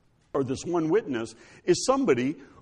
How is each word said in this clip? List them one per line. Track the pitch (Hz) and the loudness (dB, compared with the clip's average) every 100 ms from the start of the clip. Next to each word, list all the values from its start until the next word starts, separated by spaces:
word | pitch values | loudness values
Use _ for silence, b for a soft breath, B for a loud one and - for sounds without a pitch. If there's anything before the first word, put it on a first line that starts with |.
| _ _ _ | _ _ _
or | 143 | -4
this | 131 127 170 | -2 -4 -4
one | 175 156 | -2 0
witness, | 190 240 120 113 - B B | 0 0 -4 -6 -12 B B
is | - 175 - | 0 2 2
somebody | 269 254 123 127 160 B B | 2 4 2 2 -4 B B